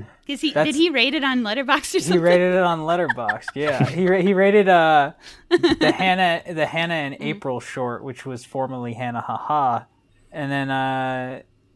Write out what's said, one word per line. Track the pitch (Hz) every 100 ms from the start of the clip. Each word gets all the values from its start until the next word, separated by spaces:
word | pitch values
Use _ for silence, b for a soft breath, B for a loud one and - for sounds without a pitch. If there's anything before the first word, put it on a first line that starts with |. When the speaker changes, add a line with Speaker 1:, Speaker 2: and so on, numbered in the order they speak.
Speaker 1:
<laughs> | 104 _ -
Speaker 2:
'Cause | 277
he, | 311
Speaker 1:
That's | - 302
Speaker 2:
did |
he | 277 339
rate | 269 254
it | 302
on | 269 254
Letterboxd | 214 226 262 285 - 370
or |
something? | 143
Speaker 1:
He | 180
rated | 170 180 180
it | 185
on | 175 165
Letterboxd, | 156 175 160 127 110 110 -
yeah. | 139 147 135 131
Speaker 2:
<laughs> |
Speaker 1:
He | 160 185
ra-, | 185
he | 180
rated, | 190 196 208 190
uh, | 175 160 151 143 - B B B
the | 339 330 320 311
Speaker 2:
<laughs> | 339
Speaker 1:
Hannah, | 185 185 180 165 -
the | 160
Hannah | 147 160 170
and | 165 139
Speaker 2:
Mm-hmm. | 139
Speaker 1:
April | 143 156 143 123
short, | - - 123 117
which | 135 120
was | 135 123
formerly | - 135 127 127 120
Hannah | 117 123 117
Ha | - 110
Ha. | - 151 131 117 - _ _ _ _
And | 165 139
then, | 139 135
uh, | 135 131 131 131 131 127 131 - _ _